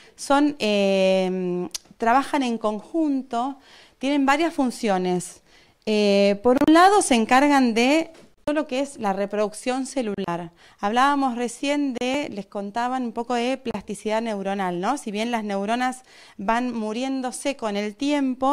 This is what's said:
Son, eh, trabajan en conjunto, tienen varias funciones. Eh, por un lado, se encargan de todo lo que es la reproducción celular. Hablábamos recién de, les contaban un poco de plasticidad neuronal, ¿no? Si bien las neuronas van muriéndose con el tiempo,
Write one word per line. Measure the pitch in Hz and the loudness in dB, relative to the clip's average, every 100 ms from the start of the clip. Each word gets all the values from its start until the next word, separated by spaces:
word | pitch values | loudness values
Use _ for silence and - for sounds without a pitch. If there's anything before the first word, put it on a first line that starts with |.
| - - | -20 -18
Son, | - 285 294 294 | 0 2 2 0
eh, | 214 208 196 196 190 190 185 185 180 180 180 - - - | 0 2 2 4 4 2 0 -2 -2 -4 -6 -10 -16 -4
trabajan | 226 254 269 302 | 2 2 2 -2
en | 254 226 | -2 -2
conjunto, | 214 214 - 330 302 269 254 233 262 277 - - - _ | -4 -4 -6 -2 0 -2 -4 -4 -6 -8 -16 -20 -20 _
tienen | 262 285 | -2 2
varias | 269 285 330 | 2 2 0
funciones. | 330 262 226 220 190 180 180 - - _ _ _ _ | 0 -2 0 0 0 2 -2 -4 -14 _ _ _ _
Eh, | - 214 208 202 202 202 | -2 2 4 4 4 4
por | 247 254 294 | 2 4 6
un | |
lado, | 320 370 415 | 8 8 6
se | - | 4
encargan | 240 220 254 294 277 247 | 2 4 4 6 4 4
de | 220 247 311 330 - - _ - | 2 2 2 0 -10 -20 _ -4
todo | 302 | -2
lo | 294 | -2
que | 254 | -4
es | 277 - | -6 -4
la | 214 | -4
reproducción | 196 202 208 208 - 254 262 262 | -2 -2 -2 -2 -4 -4 -4 -4
celular. | 277 220 196 180 170 170 - - _ | -4 -4 -4 -4 -6 -8 -16 -20 _
Hablábamos | 202 233 277 285 269 | -2 2 2 2 0
recién | 233 240 - 277 294 285 | -2 -6 -4 -2 -2 -2
de, | 233 247 285 285 | -4 -4 -4 -6
les | 202 | -10
contaban | 190 208 202 220 247 262 | -10 -10 -6 -4 -4 -4
un | 240 | -6
poco | 226 233 | -6 -4
de | 240 240 262 | -2 -2 -4
plasticidad | 240 214 - 202 214 220 | -6 -8 -8 -8 -4 -2
neuronal, | 233 202 190 196 185 175 | -2 -4 -4 -2 -2 -2
¿no? | 196 277 | -2 -4
Si | - | -4
bien | 208 226 | -4 -4
las | 233 | -4
neuronas | 214 196 202 240 254 254 - - - - | -4 -4 -2 -2 -2 -6 -14 -20 -20 -8
van | 202 226 247 | -2 -2 -2
muriéndose | 233 214 220 262 269 247 - 285 269 | -4 -6 -4 -4 -4 -6 -6 -6 -4
con | 220 | -4
el | 202 208 208 | -4 -6 -4
tiempo, | 277 294 269 247 262 | -2 0 0 0 0